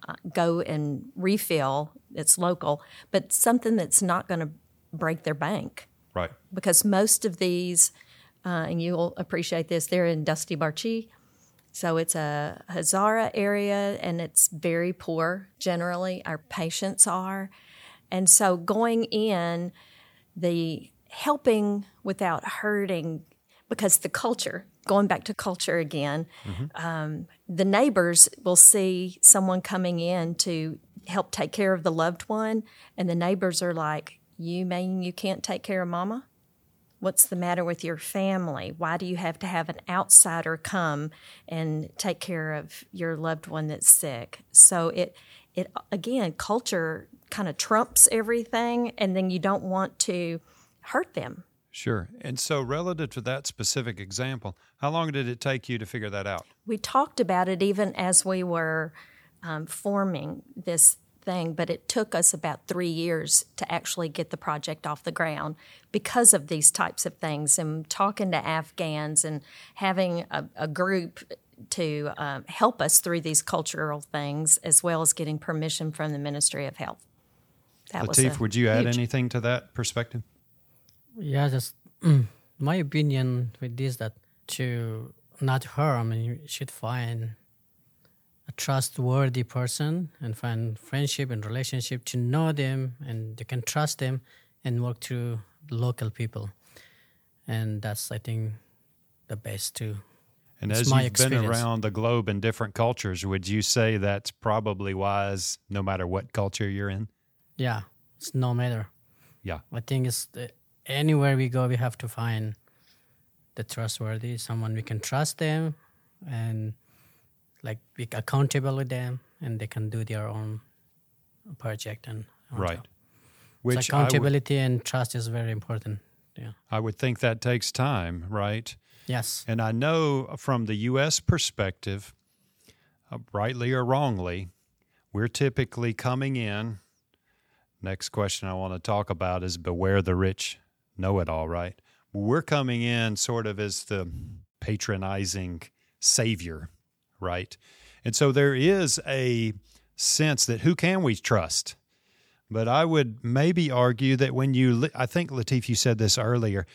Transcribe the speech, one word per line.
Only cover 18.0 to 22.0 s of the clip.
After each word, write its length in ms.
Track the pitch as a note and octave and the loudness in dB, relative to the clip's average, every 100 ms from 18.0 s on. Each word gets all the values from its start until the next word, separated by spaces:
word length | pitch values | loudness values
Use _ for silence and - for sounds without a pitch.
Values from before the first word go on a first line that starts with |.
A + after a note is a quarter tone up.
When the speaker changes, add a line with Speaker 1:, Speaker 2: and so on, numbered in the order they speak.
| - | -4
Speaker 1:
And 200 | F#3 F#3+ | 2 6
so 260 | - G3 F3+ | 6 6 2
going 480 | E3+ G#3 A#3 A3+ A3+ | 0 2 2 2 0
in, 680 | G#3+ A3 F#3 E3+ E3+ F3 - - - - _ _ - | 0 0 0 0 -2 -4 -10 -20 -20 -20 _ _ -2
the 520 | F3 E3+ E3 D3+ - _ _ | 0 0 0 -4 -10 _ _
helping 760 | - D4 C#4+ B3+ A3 G#3 G#3 G3+ _ | -4 0 2 4 4 4 0 -4 _